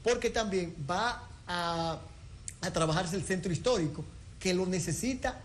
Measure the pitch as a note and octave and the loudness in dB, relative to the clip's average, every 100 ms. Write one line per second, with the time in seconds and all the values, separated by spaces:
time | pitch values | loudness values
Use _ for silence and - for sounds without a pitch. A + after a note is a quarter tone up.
0 | A3+ A#3+ A#3 A#3 G#3+ F#3 E3+ E3 C#3 F#3 | 2 4 2 2 2 0 0 -4 -2 0
1 | A#3+ A#3 - - - F3 E3+ E3+ E3 D#3 | 0 -2 -8 -12 -4 -2 0 2 0 -2
2 | - - - - - - - E3 D#3+ E3 | -8 -16 -16 -12 -12 -4 0 2 4 2
3 | F3 F#3+ - F#3 F#3 D3+ B3 A3 D3+ - | 2 0 0 0 0 2 4 4 2 -2
4 | - - - - F#3+ F3+ F#3 F3+ E3 - | -10 -12 -16 -2 2 2 4 2 0 0
5 | B3 C4 B3+ - | 0 0 -2 -4